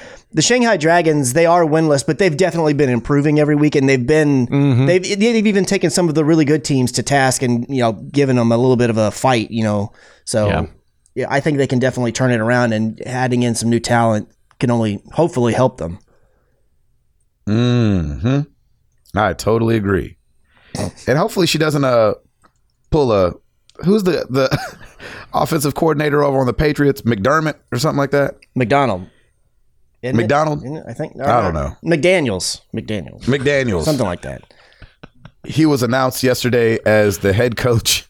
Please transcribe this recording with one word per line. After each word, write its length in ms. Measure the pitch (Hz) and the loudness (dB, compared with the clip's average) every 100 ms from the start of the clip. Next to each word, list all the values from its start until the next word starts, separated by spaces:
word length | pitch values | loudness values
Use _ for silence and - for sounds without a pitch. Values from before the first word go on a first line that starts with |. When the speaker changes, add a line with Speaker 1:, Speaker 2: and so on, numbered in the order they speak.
| - - _ | -20 -20 _
Speaker 1:
the 100 | - | -2
Shanghai 340 | - 247 233 180 | 0 2 2 2
Dragons, 560 | 160 175 160 147 123 | 2 2 2 0 0
they 120 | 156 165 | 2 4
are 180 | 175 | 4
winless, 400 | 160 160 160 139 - | 2 2 2 0 0
but 120 | 156 | 0
they've 180 | 190 147 | 0 0
definitely 380 | 180 170 151 | 0 0 0
been 160 | 143 139 | 2 0
improving 480 | 120 - 143 151 151 | 0 0 0 2 2
every 160 | 147 147 | 2 2
week, 180 | 147 | 2
and 140 | 143 135 | 2 2
they've 180 | 131 120 | 2 2
been, 400 | 156 147 135 123 | 2 2 2 0
Speaker 2:
Mm-hmm. 380 | 139 143 123 139 | 2 2 2 2
Speaker 1:
they've, 320 | 185 180 202 | 2 0 0
they've 280 | 233 226 208 | 2 2 2
even 180 | 196 | 0
taken 240 | 185 196 170 | 0 0 0
some 180 | 196 170 | 0 0
of 60 | |
the 100 | 147 | 2
really 200 | 151 165 | 2 2
good 200 | 143 151 | 2 0
teams 280 | - 135 123 | 0 0 0
to 100 | - | -2
task 400 | - 139 131 - | -2 0 0 0
and, 220 | 127 120 123 | -2 -2 -2
you 100 | 131 | -2
know, 120 | 113 | -2
given 440 | 92 - 139 135 123 | -2 -4 0 2 2
them 160 | 113 | 2
a 40 | 117 | 2
little 180 | 131 120 | 2 2
bit 140 | 120 | 2
of 60 | 110 | 0
a 120 | 104 | -2
fight, 400 | - 131 120 - | 0 0 0 -2
you 120 | 113 | -4
know. 300 | 110 104 101 - - _ | -2 -2 -6 -10 -20 _
So, 240 | - 110 104 | -6 -2 0
Speaker 2:
Yeah. 180 | 80 82 - _ _ _ | 0 -4 -10 _ _ _
Speaker 1:
yeah, 120 | 123 123 | -8 -4
I 80 | 139 | -2
think 160 | 160 139 | 0 0
they 120 | 131 | 0
can 100 | 127 | 0
definitely 320 | 143 131 120 | -2 -2 -4
turn 200 | 110 131 | 0 0
it 80 | 117 | 0
around, 320 | 110 123 120 | 0 0 0
and 280 | 110 110 107 - | 0 -4 -6 -8
adding 380 | 127 127 123 | -4 -2 0
in 100 | 120 | 0
some 160 | 110 117 | -2 0
new 80 | 117 | 0
talent 500 | - 120 117 104 - _ _ - | 0 0 2 0 -4 _ _ -4
can 120 | 123 | -2
only 280 | 117 110 101 - | 0 -2 -4 -6
hopefully 400 | - 165 139 117 | -2 -2 0 0
help 260 | 107 127 - | 2 0 -2
them. 220 | 82 90 _ _ _ _ _ _ _ _ _ _ _ _ _ _ - | -12 -12 _ _ _ _ _ _ _ _ _ _ _ _ _ _ -4
Speaker 3:
Mm-hmm. 920 | 110 123 123 107 92 76 69 110 139 151 _ _ _ _ _ _ 104 | 0 2 2 2 0 -2 -2 -2 0 -4 _ _ _ _ _ _ -2
I 140 | 101 | -2
totally 420 | 82 104 113 117 113 | -2 -2 0 2 0
agree. 400 | 98 90 - - _ _ _ _ _ - - - - | 0 -2 -4 -14 _ _ _ _ _ -10 -10 -6 -2
And 100 | 143 | 0
hopefully 280 | 220 202 165 | 0 0 0
she 120 | 151 | 0
doesn't, 260 | 156 139 | 0 0
uh, 300 | 135 117 107 - _ _ _ _ _ _ - | 2 4 2 0 _ _ _ _ _ _ -2
pull 220 | 156 131 | 0 2
a, 200 | 101 90 - _ _ _ - | 2 0 -2 _ _ _ -4
who's 180 | 170 214 | 0 2
the, 240 | 185 147 - | 2 -2 -2
the 480 | 131 131 139 - - - - | 0 0 -2 -6 -16 -20 -20
<laughs> 280 | - - - | -20 -20 -6
offensive 420 | - - 160 139 | -4 -2 -2 -2
coordinator 480 | - 160 147 151 147 | 0 0 0 0 0
over 160 | 143 135 | 0 0
on 80 | 123 | 0
the 60 | |
Patriots, 500 | 135 151 143 143 135 | 0 0 2 0 0
McDermott 520 | 113 107 123 160 156 - - | -2 0 2 2 0 -6 -8
or 60 | 123 | -4
something 200 | 156 139 | -2 -2
like 120 | 139 | 0
that? 260 | 143 139 - _ | 0 0 -4 _
Speaker 1:
McDonald. 540 | 127 120 139 127 92 92 _ _ _ _ _ _ _ _ _ | -4 0 0 0 -4 -10 _ _ _ _ _ _ _ _ _
Isn't 140 | 123 113 | -2 0
it? 40 | |
Speaker 3:
McDonald? 360 | 113 143 156 147 | 2 0 0 -4
Speaker 1:
Isn't 120 | 120 156 | -8 -14
it? 80 | - | -14
I 60 | |
think. 260 | 117 - - | -12 -12 -6
Speaker 3:
I 200 | 110 120 | 0 0
don't 140 | 98 | 0
know. 200 | 78 69 - | -4 -6 -6
Speaker 1:
McDaniels. 760 | 160 160 160 185 127 92 - - _ | -4 0 2 2 0 -4 -6 -10 _
McDaniels. 480 | 107 - 104 69 - | -10 -8 -8 -10 -8
Speaker 3:
McDaniels. 600 | 117 139 135 139 127 87 | -2 -2 0 0 0 -2
Speaker 1:
Something 220 | 151 135 101 | -2 -2 -2
like 160 | 85 | -6
that. 200 | 69 62 - _ _ - - _ - _ - _ | -10 -14 -18 _ _ -20 -20 _ -20 _ -20 _
Speaker 3:
He 200 | - 143 | -6 0
was 180 | 156 135 | 2 2
announced 400 | 117 131 131 - | 0 0 -2 0
yesterday 560 | 127 120 123 120 113 95 | 0 0 0 2 2 0
as 340 | 104 107 104 95 | 2 4 2 2
the 140 | 98 | 0
head 240 | 101 123 110 | 2 0 0
coach 500 | 127 113 - - | 0 0 0 -4